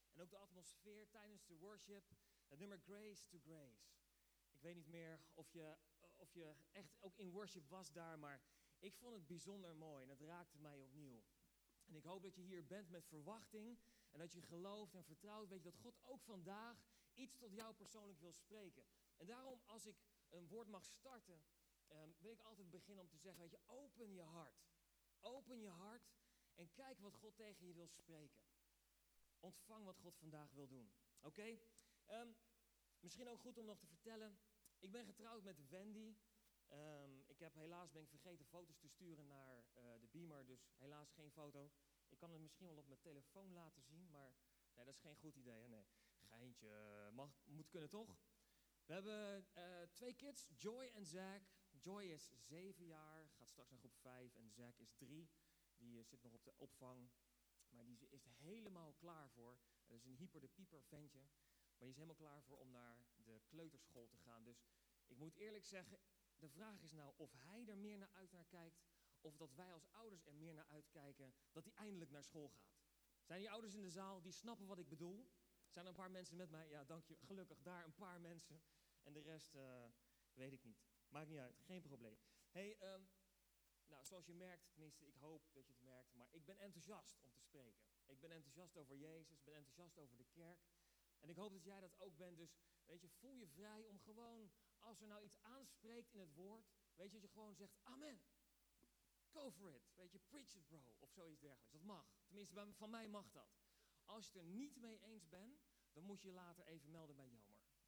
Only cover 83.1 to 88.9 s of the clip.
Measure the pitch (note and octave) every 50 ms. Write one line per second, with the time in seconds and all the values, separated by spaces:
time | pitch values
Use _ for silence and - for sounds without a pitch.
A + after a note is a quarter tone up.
83.1 | - - - - - - - - - - - - - - - - D3+ D#3 D#3+ -
84.1 | F#3+ F3+ D#3 F3 E3+ F3 F#3 F#3 F3 E3 - - - D3+ D#3 D3+ D3 - D3+ D3
85.1 | C3 B2+ C#3+ D#3 D#3+ D3+ - - - C#3 B2+ - B2+ A#2+ B2 C3 B2+ B2+ C3 -
86.1 | - A#2+ A#2+ - - E3 D3 F#3+ F#3+ G#3 G3 G3+ D#3 E3+ C3+ F3 G#3+ E3+ C3 -
87.1 | - - - B2+ A2+ - - - - C#3+ B2 A2+ G2 - - - - - - -
88.1 | C3+ C3 D3 D#3+ E3 E3 C#3+ C#3 B2+ E3+ F#3 D#3 - E3+ C#3+ B2+